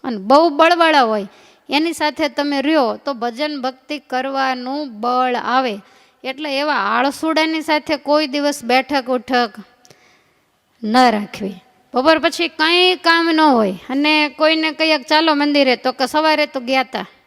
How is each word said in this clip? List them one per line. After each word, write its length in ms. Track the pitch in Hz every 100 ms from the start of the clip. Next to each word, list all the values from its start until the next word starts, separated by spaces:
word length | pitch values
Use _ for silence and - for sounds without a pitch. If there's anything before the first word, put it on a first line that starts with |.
અને 140 | 269 214
બહુ 320 | 196 277 330
બળવાળા 520 | 285 330 349 330 294
હોય, 260 | 233 214 190 - - _ -
એની 240 | 277 330
સાથે 360 | 311 302 - 302
તમે 320 | - 285 277
રહ્યો 340 | 277 320 233 214 -
તો 80 |
ભજન 480 | 247 240 226 302 294
ભક્તિ 380 | 262 254 _ 294
કરવાનું 1000 | _ 254 262 269 269 254 247 285 294 208
બળ 340 | 240 247 254 247
આવે. 440 | - 254 254 202 - _ _ _
એટલે 360 | 254 262 302 269
એવા 140 | 302
આળસુડાની 880 | 262 196 226 269 - 320 311 320 320
સાથે 340 | 311 302 302 294
કોઈ 320 | 285 294 302
દિવસ 360 | 285 285 285
બેઠક 420 | 233 254 269 285 240
ઉઠક 440 | 247 - 254 233 208 - _ _ - _ _ _ _ _ _ _ _
ન 280 | 214 240 247
રાખવી. 420 | 214 208 - 196 185 _ _ _
બપોર 260 | 247 277 320
પછી 280 | 320 - 339
કંઈ 480 | - 311 349 370 359
કામ 300 | 330 330 330
ન 160 | 320
હોય 300 | 311 240 208 190 -
અને 400 | 262 302 311 302
કોઈને 420 | - 311 320 311
કહીએ 260 | 302 320 302
કે 60 |
"ચાલો 320 | 247 311 320 294
મંદિરે", 400 | 294 285 262 240
તો 160 | 254
કે 160 | 254 254
"સવારે 380 | 302 311 302 294
તો 140 | 269
ગયા 240 | 240 262
તા." 220 | 254 214 180 _